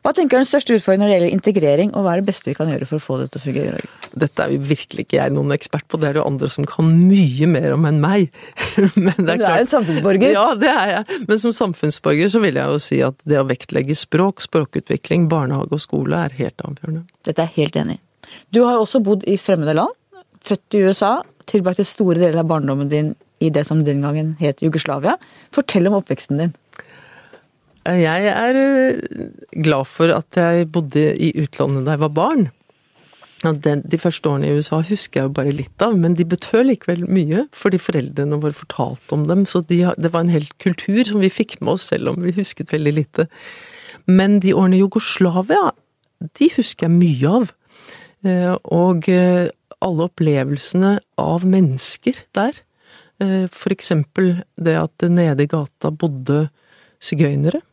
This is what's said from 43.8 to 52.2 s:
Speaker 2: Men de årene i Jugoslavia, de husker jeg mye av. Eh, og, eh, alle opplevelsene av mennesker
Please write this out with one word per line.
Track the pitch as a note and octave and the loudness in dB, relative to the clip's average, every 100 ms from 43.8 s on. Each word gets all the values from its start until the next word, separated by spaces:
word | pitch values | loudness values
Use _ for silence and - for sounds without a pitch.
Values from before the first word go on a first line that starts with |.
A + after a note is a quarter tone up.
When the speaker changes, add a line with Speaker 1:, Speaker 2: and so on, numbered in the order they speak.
| - - - | -20 -8 2
Speaker 2:
Men | F#3 G3 G#3 F#3 | 4 6 2 2
de | |
årene | F#3 F#3 F#3 | 2 4 4
i | |
Jugoslavia, | G3 A3 - - F3+ F3 G3+ F#4 F4+ - _ _ _ _ E3 - | 2 0 -4 -6 -4 -4 0 0 0 -4 _ _ _ _ -16 0
de | D#4 | 0
husker | - A3+ - E3 | 2 -4 -2 2
jeg | F3 | 4
mye | F3 C3 C#3 | 4 2 2
av. | A3 G#3+ _ _ _ - - - _ | 2 -2 _ _ _ -20 -20 -20 _
Eh, | F#3+ F3+ F3+ F3+ - | -2 0 0 -2 0
og, | E3+ F3+ E3+ D#3+ | 2 4 2 2
eh, | F3+ F3+ F3+ F3 - _ - | 2 4 2 0 -6 _ -6
alle | F#3+ D#3+ F3 | -2 -2 -4
opplevelsene | - D#3 C#3+ C3 C#3+ - F3+ F#3+ G3+ _ - | 0 0 2 0 -4 -2 0 2 0 _ -4
av | D3+ E3+ F#3 | -2 0 2
mennesker | F#3+ E3 C3 - - - C4+ | 4 2 0 -4 -2 -4 -6